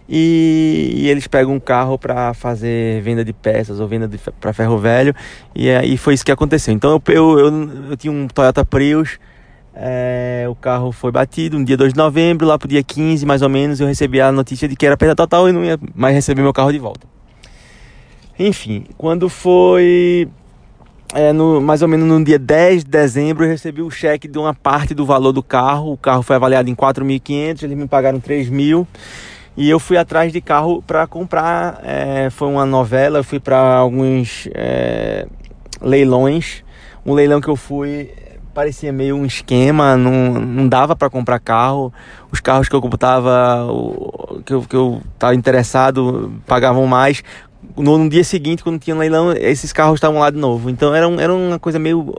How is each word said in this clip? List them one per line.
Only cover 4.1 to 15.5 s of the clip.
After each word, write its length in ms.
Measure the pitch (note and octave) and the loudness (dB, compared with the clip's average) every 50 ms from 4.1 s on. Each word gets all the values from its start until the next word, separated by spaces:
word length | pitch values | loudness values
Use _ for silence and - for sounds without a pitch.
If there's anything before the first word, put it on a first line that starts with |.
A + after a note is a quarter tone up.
| G#2 G#2 | -8 -10
fe-, 140 | - - - - | -12 -12 -12 -8
pra 100 | - G#2 | -8 -6
ferro 260 | G#2+ - A2+ A2+ A#2 G#2+ | -4 -2 -2 0 0 0
velho. 380 | G#2 A#2 A#2 B2 C3+ C#3+ C#3 - - - - - - - - | 0 2 2 2 2 2 0 -2 -6 -20 -20 -20 -20 -14 -8
E 140 | - B2+ B2+ | -2 0 2
aí 260 | B2+ B2+ - C3 C3+ | 2 2 2 0 -2
foi 180 | B2+ - - C#3+ | -2 0 0 0
isso 120 | C3+ - | 2 2
que 60 | - C#3 | 0 0
aconteceu. 400 | - D3+ C#3+ - A2 - - A2 | 0 0 0 0 0 0 0 -2
Então 280 | G#2+ - C#3+ D#3 D#3 - - | 0 2 2 2 2 2 2
eu, 60 | - | 4
eu, 260 | D#3+ D#3+ D#3+ D#3+ D3 | 4 4 6 6 6
eu, 300 | C#3 D3+ D3+ D#3 D3+ D3+ C#3 C3 C#3 C#3 | 4 4 2 0 -4 -6 -10 -12 -12 -10
eu 60 | D3 C3+ | -10 -8
tinha 140 | - D3+ | -6 -6
um 160 | D3 D3 C#3 B2+ | -6 -6 -6 -4
Toyota 380 | - - C3+ C3 C3 - C3+ | -2 2 2 2 2 2 0
Prius, 540 | - - C3+ C#3 C#3+ D3+ D#3 D#3+ D3 - - - - - - - - - - - - - | 0 0 0 2 2 2 0 0 -2 -6 -12 -18 -20 -20 -20 -20 -20 -20 -20 -20 -20 -16
é, 720 | - - B2+ B2+ B2+ B2 B2 B2+ B2 B2 B2 B2 B2 A#2+ B2 | -12 -8 -6 -6 -4 -4 -4 -4 -4 -6 -6 -6 -6 -6 -6
o 60 | A#2+ | -8
carro 360 | - - C3 B2+ B2 B2 B2+ | -6 -4 -2 -2 -2 -2 -4
foi 220 | A#2 - - B2 A#2+ | -6 -6 -4 -2 0
batido 440 | - C3 C3 - - D#3+ D#3+ D3+ D3+ | 0 -2 -2 -2 -4 -4 -4 -2 -2
no 60 | C3+ | 0
dia 140 | B2 C3+ B2+ | 0 2 4
dois 160 | C#3 C3+ B2+ | 4 2 4
de 40 | C#3+ | 2
novembro, 480 | D#3 D#3 C#3 D#3 E3 E3+ E3+ E3 E3 | 2 2 2 2 2 2 2 2 2
lá 120 | D#3 D#3 D3+ | 2 2 2
pro 80 | - C#3+ | 0 0
dia 160 | C#3 D3 C3+ | -2 -2 -2
quinze, 420 | - - - D#3 D#3+ D#3+ D3+ C#3+ | -2 -4 -2 -2 0 0 0 0
mais 160 | D3 C#3+ C#3 | 0 2 2
ou 60 | C#3 C3+ | 2 2
menos, 320 | C3+ C3+ C#3+ D3 D3 C3+ | 2 0 0 -2 -2 -2
eu 80 | C#3+ C#3 | -2 -2
recebi 320 | C#3 C3 D3 C3+ B2+ C3+ | -2 -2 -2 0 2 2
a 140 | C3 C3+ C3+ | 2 4 2
notícia 340 | C3+ C3 - C3+ B2 - D3 | 2 0 -2 -4 -6 -6 -6
de 80 | C3 | -2
que 100 | - - | 0 2
era 120 | C#3+ C#3+ C#3 | 2 2 4
perda 180 | D#3 D#3 D3+ | 2 2 2
total 320 | - E3+ E3 - E3+ F#3 | 2 2 2 2 4 4
e 60 | F#3 | 4